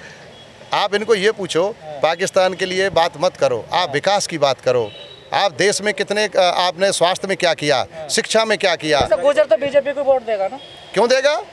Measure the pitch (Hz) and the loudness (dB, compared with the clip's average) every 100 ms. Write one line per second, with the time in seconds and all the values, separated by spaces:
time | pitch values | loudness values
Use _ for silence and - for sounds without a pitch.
0 | - - - - - - - 151 196 202 | -14 -20 -20 -20 -20 -18 -4 -2 0 -2
1 | 214 214 202 214 180 160 196 220 156 143 | 0 0 0 -2 -4 -2 -2 -4 -14 -2
2 | 151 170 165 190 185 175 185 185 196 180 | -2 0 -2 2 0 0 -4 0 0 2
3 | 170 147 180 - 135 113 - 170 170 143 | 0 0 -4 0 0 0 -2 -2 -2 -2
4 | 190 202 - 160 139 127 127 123 104 - | 0 0 -2 0 0 0 0 0 -2 -8
5 | - - - 165 196 131 302 262 208 202 | -20 -20 -4 -2 0 0 0 0 -2 -4
6 | 196 208 208 190 175 - 180 170 196 - | -4 -2 -2 0 0 0 -2 0 0 2
7 | 170 190 196 175 175 151 147 127 98 160 | 0 0 -4 0 0 0 0 0 -2 -8
8 | 151 - - 220 220 196 185 160 156 139 | -4 -4 0 0 0 0 0 0 0 2
9 | 117 - 277 294 294 302 277 277 262 277 | 2 2 2 2 2 2 2 0 0 -2
10 | 269 262 226 208 196 269 - - - - | 0 0 0 -2 -4 -6 -16 -20 -6 0
11 | 240 262 277 320 - | 2 4 2 0 -4